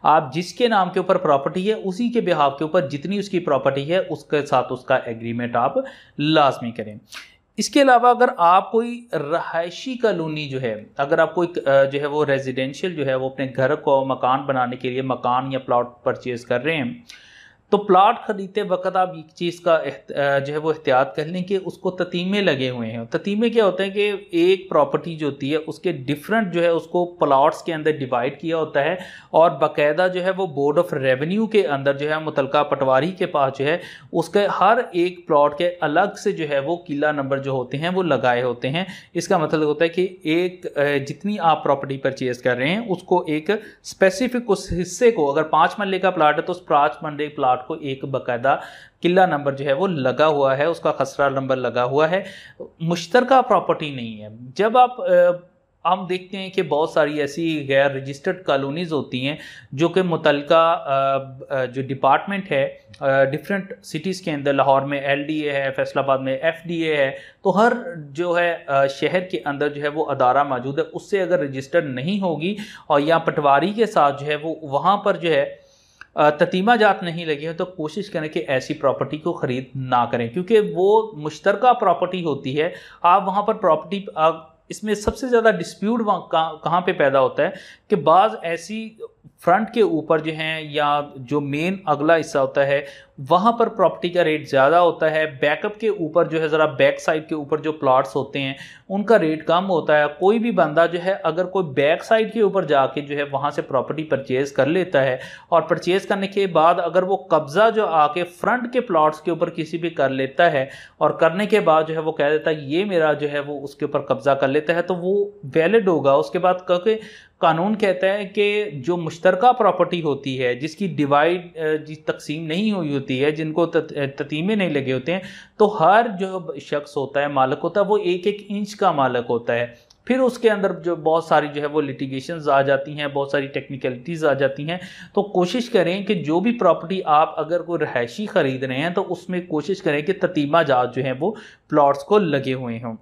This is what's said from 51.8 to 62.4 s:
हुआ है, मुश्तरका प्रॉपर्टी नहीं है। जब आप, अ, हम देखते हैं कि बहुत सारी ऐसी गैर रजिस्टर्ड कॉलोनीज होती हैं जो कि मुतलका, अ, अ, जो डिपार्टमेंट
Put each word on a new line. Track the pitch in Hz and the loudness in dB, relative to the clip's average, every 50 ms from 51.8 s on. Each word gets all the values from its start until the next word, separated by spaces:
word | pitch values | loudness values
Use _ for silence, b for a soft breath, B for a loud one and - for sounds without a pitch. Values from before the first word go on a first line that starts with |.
हुआ | 123 123 131 143 156 | -2 0 2 2 2
है, | 156 175 196 196 B B B B B B B - - _ _ | 2 0 -2 -4 B B B B B B B -18 -18 _ _
मुश्तरका | 165 165 175 170 - - - 247 247 240 269 262 | -4 -2 -2 -4 -4 2 2 2 4 6 4 4
प्रॉपर्टी | 247 - 208 175 - - 165 - 160 147 139 | 4 4 2 2 2 0 -2 -2 -2 -8 -8
नहीं | 127 117 113 110 104 | -8 -10 -10 -10 -12
है। | 107 104 110 113 123 131 | -14 -16 -16 -18 -18 -14
जब | 127 - 202 226 220 | -2 0 0 2 6
आप, | 247 247 247 247 240 | 4 4 4 2 -6
अ, | 185 180 180 180 175 180 175 175 - _ _ _ _ _ _ _ _ 165 | 0 4 4 6 6 4 2 0 -8 _ _ _ _ _ _ _ _ 0
हम | 185 196 190 | 0 0 -2
देखते | 165 185 185 185 - 196 | -6 -6 -6 -6 -12 -12
हैं | 196 190 185 | -12 -12 -6
कि | 180 196 | -4 -4
बहुत | 180 147 147 143 160 - - | -2 0 0 0 0 0 2
सारी | 165 151 147 151 147 | 0 0 2 0 -4
ऐसी | 143 143 143 - 160 160 160 151 139 | -4 -4 -4 -4 -4 -2 -2 -4 -2
गैर | 131 139 135 139 143 135 | 0 2 4 4 2 0
रजिस्टर्ड | 135 135 135 139 - - 202 180 185 - | -4 -8 -10 -12 -6 -4 -4 -4 -4 -2
कॉलोनीज | - 147 135 139 139 147 165 180 160 | -2 0 0 -2 -4 -6 -6 -6 -4
होती | 160 139 127 - - 127 | -4 -4 -4 -4 -6 -4
हैं | 127 139 151 147 B B B B B B - | -4 -4 -6 -6 B B B B B B -2
जो | 131 165 165 | -2 0 2
कि | 165 190 | 2 0
मुतलका, | 185 175 160 156 160 151 143 143 143 - 165 165 165 165 | 0 0 -2 2 2 2 2 2 2 2 4 4 6 4
अ, | 170 170 - 151 135 135 135 135 139 135 135 131 127 131 139 - | 2 0 -2 -2 0 0 2 0 0 -2 -4 -8 -16 -18 -10 -6
अ, | 143 135 131 | -4 -4 -4
जो | 120 120 131 | -4 -4 -8
डिपार्टमेंट | 131 123 135 127 - 135 143 156 - 196 202 196 | -6 -6 -4 0 4 4 4 4 2 -4 -6 -6